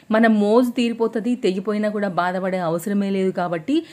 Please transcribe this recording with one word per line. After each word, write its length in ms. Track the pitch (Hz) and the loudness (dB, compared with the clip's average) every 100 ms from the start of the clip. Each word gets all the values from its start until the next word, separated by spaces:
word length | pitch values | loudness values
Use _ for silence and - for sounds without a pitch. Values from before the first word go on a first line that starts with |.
| - | -2
మన 160 | 220 226 | 4 4
మోజు 440 | 214 202 226 247 | 4 4 4 2
తీరిపోతుంది, 640 | 240 233 233 226 226 208 | 0 -2 0 -2 -2 -4
తెగిపోయినా 540 | 247 196 185 196 208 208 | -2 -2 -2 -2 -2 -2
కూడా 200 | 208 202 | -2 -4
బాధపడే 500 | 175 180 185 185 185 | -2 -2 -2 -2 -2
అవసరమే 520 | 170 170 202 202 196 | -2 -2 -2 -2 0
లేదు. 200 | 196 190 | 0 -2
కాబట్టి 540 | 190 175 170 160 311 320 | -2 -4 -4 -2 -2 -2